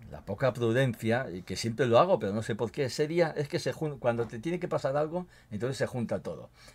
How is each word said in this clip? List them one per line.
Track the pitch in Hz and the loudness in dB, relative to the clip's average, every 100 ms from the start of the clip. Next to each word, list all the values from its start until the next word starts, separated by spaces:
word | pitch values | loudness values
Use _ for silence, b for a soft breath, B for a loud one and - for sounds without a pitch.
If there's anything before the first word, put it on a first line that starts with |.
| 110 | -16
la | 73 | -14
poca | - 101 131 | -8 0 0
prudencia, | 117 113 123 131 110 110 120 131 | 2 2 4 2 0 0 0 0
y | 90 | -8
que | - 92 | -8 -4
siempre | 117 113 127 | -4 0 6
lo | 117 | 8
hago, | 180 170 | 8 4
pero | 104 | 2
no | 107 | -2
sé | 110 107 | -2 -2
por | 117 | -2
qué, | - 127 | -2 -2
ese | - 151 | 0 0
día | 170 160 147 | 2 2 0
es | 143 | -2
que | 165 | -2
se | 180 | -2
jun-, | - 156 127 | -4 -6 0
cuando | 123 117 113 | 0 0 -2
te | 117 | -4
tiene | 160 175 | -4 -4
que | 131 | -2
pasar | 151 135 143 | -2 0 0
algo, | 156 175 180 B B | 0 -4 -8 B B
entonces | 104 127 131 | -4 -4 -2
se | 165 | -2
junta | 127 107 101 | -2 -2 -4
todo. | 92 69 58 B B | -4 -10 -12 B B